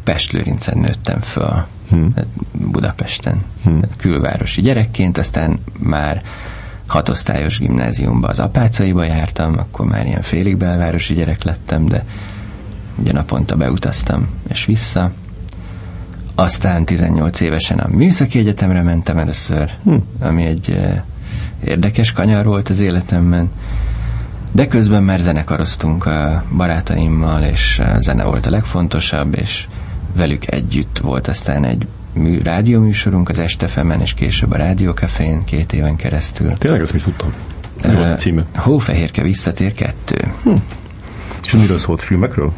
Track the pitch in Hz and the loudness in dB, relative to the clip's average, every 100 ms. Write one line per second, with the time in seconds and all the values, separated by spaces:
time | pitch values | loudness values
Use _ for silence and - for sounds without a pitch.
0 | 104 80 - - - - - - - - | -2 -2 -2 -2 -2 -2 0 0 0 -2
1 | - - - - - - - - - 87 | -2 -4 -4 -2 0 0 -2 -10 2 4
2 | 80 - - - - - - - 52 - | 4 2 -2 -6 -8 -4 -2 0 -2 -2
3 | - - - - - - - 80 104 - | -6 -4 -2 -2 -4 0 2 4 0 0
4 | 95 73 69 - - - 107 127 110 - | 0 2 0 0 -2 2 2 2 0 2
5 | 92 - - - 80 - - - - 76 | 0 2 -2 0 0 0 -4 -4 -2 0
6 | 73 82 - - - - - - - 73 | 0 -4 -6 -12 -12 -12 -14 -14 -2 0
7 | - - - 69 78 - - 62 58 57 | 0 -2 -2 0 -2 0 0 0 0 0
8 | 62 58 - - - - 113 113 95 90 | 2 2 0 0 0 2 2 2 2 2
9 | 82 80 78 - 80 80 - - - - | 2 0 0 -2 0 0 -2 -2 0 0
10 | - - - 82 95 95 92 87 85 85 | 0 -2 -2 0 0 2 0 2 0 -2
11 | - 82 80 82 82 80 - 78 78 - | -2 0 0 0 -2 -4 -2 0 2 0
12 | - - - - - - - - - - | -4 -10 -12 -12 -12 -12 -12 -12 -10 -4
13 | - 69 73 - - - 67 65 - - | 0 0 0 -2 0 0 0 0 -2 -2
14 | - - - - - - - 110 - - | -2 0 -2 -4 -6 -4 0 0 0 0
15 | 90 - - - - - - - - - | 0 -4 -14 -14 -12 -12 -14 -14 -12 -12
16 | - - - - 90 - 95 85 80 85 | -12 -12 -8 0 0 2 0 2 2 2
17 | 85 82 80 87 85 80 - - - 98 | 2 2 2 0 0 0 0 0 2 4
18 | 175 180 127 127 107 98 95 90 87 85 | 4 4 2 4 2 2 2 4 4 2
19 | 85 82 78 76 - 78 76 - 208 143 | 2 0 0 -2 -2 0 -2 0 2 2
20 | - - 80 82 82 82 87 90 92 92 | 0 -4 0 2 2 0 0 0 0 0
21 | - - - - - - - 87 101 113 | -4 -12 -8 -6 -6 -6 -2 2 2 2
22 | 113 - 101 104 107 101 101 95 98 90 | 0 2 4 4 4 2 0 2 2 2
23 | 90 90 87 87 85 - - - - - | 0 2 4 4 0 -4 -4 -2 -2 -2
24 | - - - - - 104 135 123 107 107 | -4 -4 -6 -8 -2 2 4 4 4 6
25 | 98 92 87 78 78 78 80 - 80 80 | 4 4 2 2 0 -2 -2 0 0 0
26 | 85 78 76 80 - 85 90 82 - 82 | 0 0 2 0 0 0 2 0 0 0
27 | 80 80 80 78 76 - - - - 50 | 2 2 2 2 2 2 2 2 2 2
28 | - 57 50 58 57 98 110 90 82 80 | 2 2 2 0 2 0 0 0 0 0
29 | - 76 71 - 104 - - - - - | -2 -2 0 -2 -4 -6 -10 -12 -10 -8
30 | - 90 80 71 - 69 65 67 - - | -4 0 0 0 -2 -4 0 -2 -2 -4
31 | - 64 64 - - 71 65 58 - - | -2 -2 -2 -4 -2 0 0 0 -4 -10
32 | - 76 80 85 82 87 110 117 110 101 | -8 -2 0 2 0 2 4 4 4 2
33 | 104 92 87 87 82 - - - 82 78 | 2 2 2 0 -2 -2 -2 0 0 2
34 | 80 - - - - - 78 92 92 82 | 0 0 0 0 0 2 2 2 2 0
35 | - - 80 80 92 71 82 - 76 78 | -2 0 0 0 0 -2 0 0 0 0
36 | - 76 78 - - - 143 139 80 - | -2 -2 -4 -2 -2 0 2 2 2 0
37 | - - 76 - - - - - - 85 | -2 -2 -4 -6 -10 -12 -12 -2 2 4
38 | 85 82 92 82 80 - 117 143 110 80 | 4 2 2 0 0 0 2 2 2 0
39 | 80 - 82 98 90 - 92 107 - - | 0 0 0 0 -2 0 -2 -2 -4 -4
40 | - - - - 247 165 - - - - | -4 -2 -2 0 2 2 0 -12 -14 -16
41 | - - - - - 113 104 87 - 80 | -16 -14 -12 -10 2 4 6 4 0 -2
42 | - 90 123 - 73 | 0 2 2 0 -2